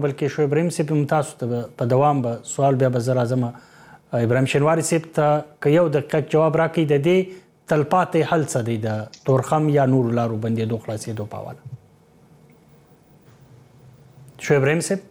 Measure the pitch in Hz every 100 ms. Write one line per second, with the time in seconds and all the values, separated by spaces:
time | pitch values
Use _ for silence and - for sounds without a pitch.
0 | 143 139 147 - 147 151 170 165 156 151
1 | 143 156 143 - 117 120 117 - 120 127
2 | 147 139 120 117 - - 139 127 131 123
3 | 120 127 120 127 120 - - - - -
4 | _ 120 117 123 131 147 147 165 151 165
5 | 165 - 147 151 147 - 143 160 165 143
6 | - 156 151 156 160 160 160 170 151 143
7 | 151 185 185 - _ _ - 156 143 185
8 | 170 165 143 165 139 131 113 113 110 107
9 | 107 - - 131 127 156 151 143 131 131
10 | 117 120 117 110 113 113 110 113 - 107
11 | - 107 104 104 101 139 - - _ _
12 | _ _ _ - _ _ _ _ _ _
13 | _ _ _ - - - _ - - -
14 | - - - - - 147 135 165 - 196
15 | -